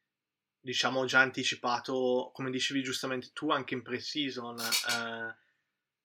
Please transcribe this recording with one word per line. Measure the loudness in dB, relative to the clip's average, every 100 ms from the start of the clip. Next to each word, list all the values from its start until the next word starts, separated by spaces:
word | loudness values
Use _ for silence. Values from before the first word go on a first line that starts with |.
| _ _ _ _ _ _
diciamo, | -4 0 2 2 4
già | 6
anticipato, | 6 4 -2 0 0 0 0 0 4 2 0
come | -4 -4
dicevi | -2 0 0
giustamente | -2 -2 -2 -4 -6
tu, | -4 0
anche | 2 0 -6
in |
pre-season, | -4 -6 -4 -4 -2 -4 -8 -6
eh, | -2 0 0 0 -2 -6 -8 -10 _ _ _ _ _ _